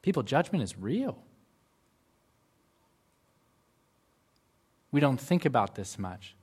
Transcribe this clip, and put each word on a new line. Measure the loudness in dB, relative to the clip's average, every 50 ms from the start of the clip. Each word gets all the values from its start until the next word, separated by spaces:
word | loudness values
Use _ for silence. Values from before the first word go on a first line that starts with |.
| 0
People, | 0 0 0 0
judgment | 2 2 2 2 2 -2 -2 -2
is | -4 -6 -8
real. | -6 -4 -4 -2 -4 -4 -6 -10 -16 -20 _ _ _ _ _ _ _ _ _ _ _ _ _ _ _ _ _ _ _ _ _ _ _ _ _ _ _ _ _ _ _ _ _ _ _ _ _ _ _ _ _ _ _ _ _ _ _ _ _ _ _ _ _ _ _ _ _ _ _ _ _ _ _ _ _ _ _ _ _ _ _ _ 2
We | 4
don't | 4 4 4 2
think | 0 0 0 2 2
about | 2 2 2 0 0 -4
this | -8 -10 -10 -8 -8
much | -8 -8 -8 -12 -16 -20 -20 _